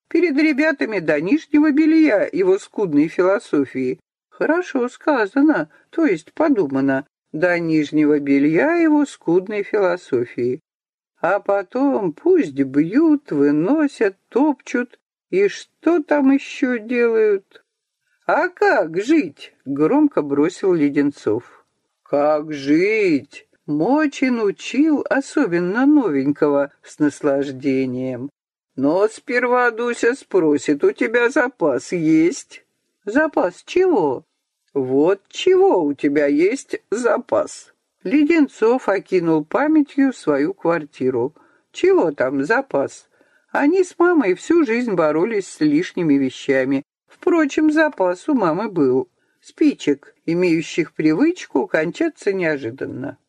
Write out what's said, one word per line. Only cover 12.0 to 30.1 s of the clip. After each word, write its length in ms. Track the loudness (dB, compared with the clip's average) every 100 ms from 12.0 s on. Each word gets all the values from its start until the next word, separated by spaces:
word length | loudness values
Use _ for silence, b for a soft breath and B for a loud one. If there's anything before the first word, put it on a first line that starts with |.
| -4
пусть 480 | -2 2 2 0 -4
бьют, 720 | -2 0 0 2 2 0 -2
выносят, 840 | 0 2 2 0 0 -2 0 -4 -4 _
топчут 720 | 0 0 -2 -6 -6 -6 _ _ _ -6
и 180 | 0 0
что 540 | -2 -18 _ 0 0
там 280 | 0 2 4
ещё 460 | 2 -2 -6 -4 -4
делают. 840 | -4 0 0 2 2 0 _ _ _ _ _ _ _ _ -2
«А 240 | 0 0
как 520 | 0 2 2 0 -2
жить?» — 520 | 0 0 0 -8 -20 _ -8
громко 560 | 0 2 4 2 0
бросил 520 | -2 0 0 0 0
Леденцов. 920 | 2 2 0 -2 -2 -4 -4 -6 _ _ _ _ _
«Как 480 | -4 0 0 0 -4
жить?» 960 | -8 -2 0 2 0 0 0 -4 -20 _ _ -6
Мочин 760 | -2 0 2 0 -2 -2 0
учил 640 | -2 -4 -6 0 2 0 -2
особенно 760 | -4 -2 -2 0 0 -2 0 4
новенького 840 | 4 2 0 -2 0 0 0 -2 _
с 160 | -16 -2
наслаждением. 1300 | -2 0 -2 -2 -4 -6 -2 -2 -2 -4 -6 -8 -12 _ _ _ _ -4
«Но 320 | -2 0 -2
сперва 640 | -4 -4 -2 0 0 0
Дуся 440 | -2 -4 -2 -2